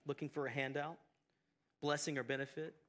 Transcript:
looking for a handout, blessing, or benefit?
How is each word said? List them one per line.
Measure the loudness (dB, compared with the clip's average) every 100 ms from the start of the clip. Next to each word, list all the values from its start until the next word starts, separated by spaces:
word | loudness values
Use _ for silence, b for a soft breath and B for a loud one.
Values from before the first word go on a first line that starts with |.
| -4
looking | -2 -2
for | 0 0
a |
handout, | 0 0 0 -2 -6 -16 _ _ _ _ _ _ -2
blessing, | 2 4 4 0
or |
benefit? | 2 0 0 -4 -8 -10